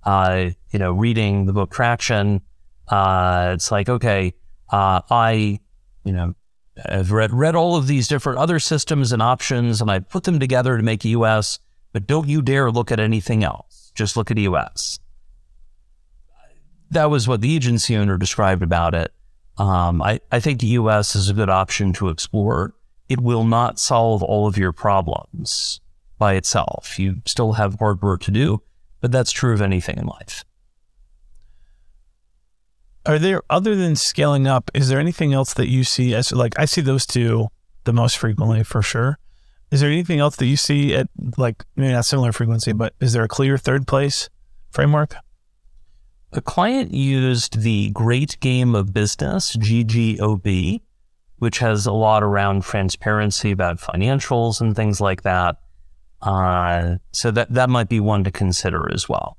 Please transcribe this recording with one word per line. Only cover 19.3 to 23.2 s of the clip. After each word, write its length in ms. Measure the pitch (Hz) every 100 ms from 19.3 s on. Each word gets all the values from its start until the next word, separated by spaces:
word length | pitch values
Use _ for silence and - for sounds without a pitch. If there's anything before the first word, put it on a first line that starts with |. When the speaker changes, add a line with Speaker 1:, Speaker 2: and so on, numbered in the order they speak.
| _ - -
Speaker 1:
Um, 420 | 101 92 87 85
I, 180 | 98 110 -
I 80 | 120
think 200 | 151 131
the 100 | 117
E 60 | 120
O 80 | 110
S 280 | 107 104 101
is 140 | 98
a 40 |
good 160 | 101 101
option 440 | 95 92 - 101
to 160 | 90 95
explore. 640 | 80 - 113 101 76 95 - _ _ _
It 100 | 127